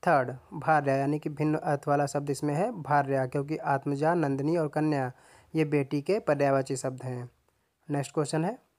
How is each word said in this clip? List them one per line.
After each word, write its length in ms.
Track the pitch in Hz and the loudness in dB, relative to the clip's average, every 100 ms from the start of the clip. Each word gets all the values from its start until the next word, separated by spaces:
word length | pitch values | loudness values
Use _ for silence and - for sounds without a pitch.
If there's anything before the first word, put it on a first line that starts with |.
थर्ड, 280 | - 151 127 131 - 165 | 4 2 2 -6 -12 -6
भार्या, 400 | 156 156 139 135 | 2 2 4 0
यानी 220 | 139 151 | 0 -2
कि 100 | 156 | -4
भिन्न 260 | 147 151 156 | -2 0 0
अर्थ 300 | 165 143 - | 0 -2 2
वाला 180 | 143 143 | 2 2
शब्द 240 | 143 143 | -2 -2
इसमें 240 | 139 147 | -2 -2
है 160 | 147 214 | 0 -2
भार्या, 520 | 214 135 147 135 135 131 | -4 0 2 2 0 0
क्योंकि 320 | 143 143 156 | -4 -4 -4
आत्मजा, 560 | 156 139 139 139 156 | -2 -2 0 0 2
नंदिनी 420 | 175 147 135 143 170 | 2 0 0 0 0
और 100 | 151 | 0
कन्या 440 | 151 156 143 127 - - - _ | 0 0 0 -2 -6 -20 -20 _
ये 120 | 160 156 | -2 2
बेटी 360 | 147 135 147 | 0 0 -2
के 180 | 143 208 | 0 0
पर्यायवाची 560 | 208 143 143 135 131 135 | 2 2 4 2 0 -4
शब्द 280 | 135 131 | -4 -6
हैं। 260 | 127 123 123 _ _ _ _ _ - | -8 -8 -10 _ _ _ _ _ -6
नेक्स्ट 260 | 143 139 | -4 -2
क्वेश्चन 320 | - 143 160 170 | -2 0 0 -2
है 120 | 247 _ | -4 _